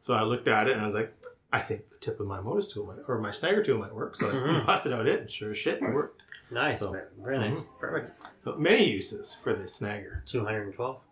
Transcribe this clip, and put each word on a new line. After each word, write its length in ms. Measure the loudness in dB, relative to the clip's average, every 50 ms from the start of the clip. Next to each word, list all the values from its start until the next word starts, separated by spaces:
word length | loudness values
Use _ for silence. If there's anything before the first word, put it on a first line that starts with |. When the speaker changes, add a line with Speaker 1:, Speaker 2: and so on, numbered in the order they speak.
Speaker 1:
So 120 | _ 2 2
I 100 | 4 4
looked 240 | 2 2 2 4 4
at 200 | 4 6 6 4
it 60 | 4
and 80 | 2
I 40 | 0
was 100 | 0 0
like, 180 | 0 -2 -2 -4 _ -18 -18 -18 _ _ _
"I 80 | -2 -2
think 300 | 0 0 -4 -6 -6 _
the 80 | -20 -10
tip 220 | -8 -6 -6 -4
of 80 | -4 -6
my 120 | -4 -6
Motus 300 | -4 -2 0 0 -2 -2
tool 140 | -4 -8 -8
might, 140 | -8 -8 -12 -6 -4
or 100 | -2 -2
my 120 | -2 -4
Snagger 320 | -6 -2 2 2 4 4 4
tool 160 | 4 2 2
might 140 | 2 -4 -6
work." 220 | -6 -8 -8 -4
So 140 | -2 -2 0
I 40 | 0
Speaker 2:
Mm-hmm. 320 | 0 2 2 2 2 4
Speaker 1:
busted 280 | 4 2 2 2 0 0
out 140 | 2 4 4
it, 140 | 4 2
and 100 | 0 -4
sure 200 | -10 -8 -6 -6
as 60 | -6 -2
shit, 180 | 0 0 0 0
it 40 | 0
Speaker 3:
Nice. 120 | 0 0
Speaker 1:
worked. 260 | 0 0 -2 -6 _ -20 -18 -18 -18 -16 -8
Speaker 2:
Nice, 300 | -2 0 2 2 2 0
Speaker 1:
So, 160 | -2 -4 -4 -4 -8 -10 -16 -12
Speaker 2:
very 160 | -4 -2 0 2
nice. 200 | 2 2 0 -2
Speaker 1:
mm-hmm. 180 | -4 -10 -12 -8
Speaker 2:
Perfect. 440 | -6 -2 -2 -2 -4 -6 -14 -18 -20 -20 -20 _ _
Speaker 1:
So 100 | -6 -2
many 340 | 2 6 6 8 8 8 6
uses 460 | 4 0 -2 -4 -8 -8 -10 -10 -12
for 180 | -6 -2 -2 -2
this 200 | 0 -2 -8 -8
Snagger. 480 | -6 -4 -4 -4 -6 -8 -8 -10 -10 -8
Speaker 2:
Two 180 | -4 -4 -2 -2
hundred 220 | 0 -2 -2 -4 -6
and 60 | -6
twelve. 260 | -4 -4 -4 -4 -8 -14 _